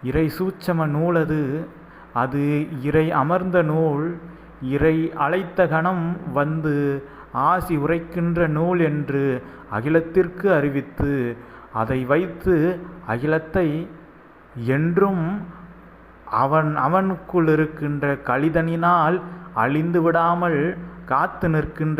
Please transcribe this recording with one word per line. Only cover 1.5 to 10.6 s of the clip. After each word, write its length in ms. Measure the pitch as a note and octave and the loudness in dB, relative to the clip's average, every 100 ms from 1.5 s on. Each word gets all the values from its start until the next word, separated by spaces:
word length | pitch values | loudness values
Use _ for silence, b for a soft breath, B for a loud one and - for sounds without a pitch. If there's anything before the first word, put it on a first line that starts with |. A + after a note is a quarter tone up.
| D3 E3+ - B B B | -4 -8 -14 B B B
அது 300 | A#2+ B2+ C#3+ C#3+ D3 D#3 D3+ | -2 -2 0 0 0 -2 -4
இறை 240 | C3+ D#3 D#3+ | 0 2 2
அமர்ந்த 440 | D#3+ C3+ F3+ F#3 F3+ | 2 2 0 2 2
நூல், 420 | D#3 D#3 D#3+ C#3+ D#3+ E3+ - B B - C3 | 2 2 2 0 -2 -6 -14 B B -12 -4
இறை 320 | C#3 D#3 D#3+ D#3+ - | 2 4 4 0 0
அழைத்த 500 | C#3+ F3+ F3+ - F3 | 0 0 -2 0 2
கணம் 380 | D#3+ E3+ F#3 E3 F3 - | 4 2 0 -2 -4 -4
வந்து 440 | C3 C#3+ D#3+ D#3 C#3+ C#3+ C#3 C#3 B B A#2+ | 0 0 0 0 0 0 -2 -6 B B 0
ஆசி 340 | C#3+ F3+ - D#3+ | 2 2 0 0
உரைக்கின்ற 720 | C#3+ E3+ E3 F3 E3+ E3+ E3 | 0 0 -2 -4 -2 2 2
நூல் 340 | D3+ E3+ F3+ | 2 2 2
என்று 420 | D#3+ D3 C#3 C#3 C#3 B2+ B B B | 2 0 -2 0 0 -2 B B B
அகிலத்திற்கு 800 | G#2 B2+ E3 E3 F3 F3 F3+ G3 | -4 2 2 2 0 0 0 2
அறிவித்து, 640 | E3 | 2